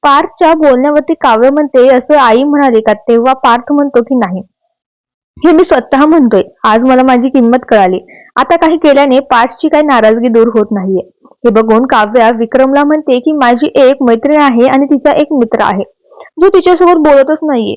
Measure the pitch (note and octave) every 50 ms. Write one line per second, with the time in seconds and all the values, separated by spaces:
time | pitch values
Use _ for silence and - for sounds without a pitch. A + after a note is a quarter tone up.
0 | - D4 C#4 C#4 E4+ F#4+ - - F4+ D#4 E4 D#4+ D#4 D4 C4 B3 B3+ D4 D4 D4
1 | D4 - E4 - - C4+ A3+ A3 A#3 C4 C#4 D4+ D4+ C#4+ _ C4 B3 C4 C4+ B3+
2 | B3+ - D4+ D4 C4 A#3 A3 A#3+ C4+ D4 C#4+ C#4+ C#4+ C4+ A#3 A3 A3 A3 G#3 G#3
3 | - - A#3 A#3 A#3 B3+ C4 C4 - C4 A#3 A#3+ A#3+ - D4 C#4+ C#4+ C#4+ - B3
4 | A#3 - C4+ B3+ A3 F#3 F3+ F#3 - _ _ _ _ _ _ _ _ _ _ _
5 | _ _ _ _ _ _ _ - - D#4+ E4+ D#4+ F4+ - E4 C4 A#3 - - C4
6 | C#4 D4+ D#4+ E4 C4+ A#3 A3 F#3+ - - _ _ _ A3+ G#3+ A3+ A#3 C4 C4 B3+
7 | C4 C4 B3+ B3 A#3+ C4+ C4 C#4 A#3+ A#3 A#3+ B3+ - - A#3+ G#3+ G3 F#3 F#3 F#3
8 | - _ - - - _ _ - C4+ - E4+ E4 F4 D#4+ D#4+ D#4+ - D4+ C#4 C4+
9 | C#4+ C#4+ B3+ C4 C4+ - C4 A#3 A#3 B3 - - - D#4 D#4 D4+ D4+ D4+ C#4 A#3+
10 | A3 A3 A3 A#3 A#3 B3 A3+ A#3 A3+ A#3 A3 A3 G#3 G#3+ G#3+ G3+ F#3 F#3+ F#3+ F3+
11 | - - _ _ _ _ _ _ _ A#3+ G3+ A3 A3 A3 A3 A3 B3+ B3+ - A#3
12 | G#3+ G#3 A3 B3+ A3+ A3 A#3+ A3 A#3 A3+ - B3+ C4 C4 C4+ C#4+ C#4+ C#4+ D4+ D#4
13 | D4+ - C4 B3 B3 D#4 D#4 D4+ C4+ A#3+ B3 A#3+ C#4+ D4 - - C#4 B3+ C#4 C#4
14 | C#4 A#3+ A#3 A3+ - C#4 D4+ D4+ D4 C#4 B3 A#3 A#3+ C4+ C4+ C4+ C#4+ C#4 D4 C4
15 | - D4 - - D4+ D4 D#4 C#4 A#3 A3+ - A3 G#3 - G3 F#3+ F#3+ _ _ _
16 | _ _ - - - - _ - E4 G4 G4 F#4+ - F4+ F4+ E4 F4+ E4+ F4+ F4
17 | D4+ D4+ C#4+ C#4 C4+ C4+ D#4 D#4 - D4+ C#4+ A#3+ A3 G3+ -